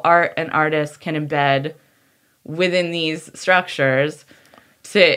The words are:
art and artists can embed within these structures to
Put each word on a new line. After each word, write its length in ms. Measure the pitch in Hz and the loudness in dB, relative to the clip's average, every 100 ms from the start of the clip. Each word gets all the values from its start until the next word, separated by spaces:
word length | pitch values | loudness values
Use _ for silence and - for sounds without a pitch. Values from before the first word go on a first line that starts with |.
| 160 | 4
art 280 | 170 165 - | 4 2 -2
and 120 | 160 | -4
artists 440 | - 156 156 151 - | 0 0 0 -4 -8
can 200 | - 156 151 | -6 -6 -2
embed 460 | 147 143 139 143 - _ _ _ _ _ _ - | 0 2 2 -2 -10 _ _ _ _ _ _ -10
within 460 | 156 180 180 170 | -2 0 0 -2
these 380 | 170 160 160 - - | -2 -4 -6 -10 -8
structures 880 | - 180 180 - 135 131 147 151 - - _ - _ _ | 0 0 0 -2 0 2 -2 -6 -18 -20 _ -20 _ _
to 180 | - 208 170 | -2 4 4